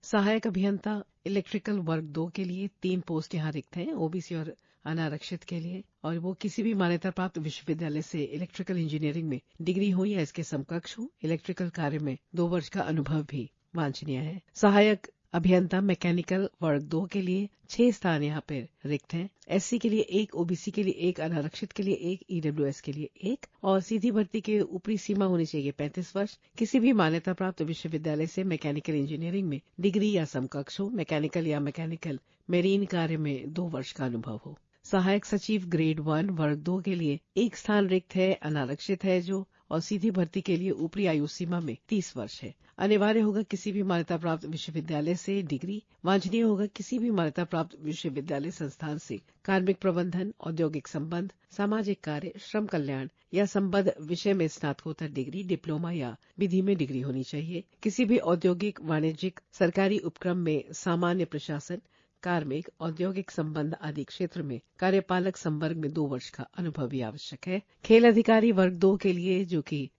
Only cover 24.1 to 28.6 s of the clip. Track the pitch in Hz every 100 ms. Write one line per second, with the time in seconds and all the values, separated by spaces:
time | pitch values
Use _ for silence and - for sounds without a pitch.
24.1 | 208 202 226 208 214 196 185 - 214 -
25.1 | 202 190 180 160 156 139 139 147 165 175
26.1 | 190 208 - _ - 226 269 233 226 160
27.1 | 165 165 185 185 185 156 165 160 156 156
28.1 | 151 165 - 190 160